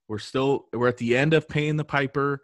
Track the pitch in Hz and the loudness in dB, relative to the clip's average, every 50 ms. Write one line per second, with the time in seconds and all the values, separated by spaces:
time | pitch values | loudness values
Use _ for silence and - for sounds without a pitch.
0 | _ - 107 104 - - - 135 135 139 139 - - _ - 113 120 123 123 - | _ -12 -12 -10 -10 -6 -4 -2 0 0 0 -2 -4 _ -4 0 0 0 0 0
1 | 120 117 117 127 139 156 160 156 156 - - 151 151 151 151 151 151 - - 139 | 0 2 2 2 4 4 4 2 2 0 -2 -2 -2 0 -2 -4 -4 -2 -2 -2
2 | 139 131 - 143 139 143 139 135 | -2 0 -2 -2 -2 -2 -4 -6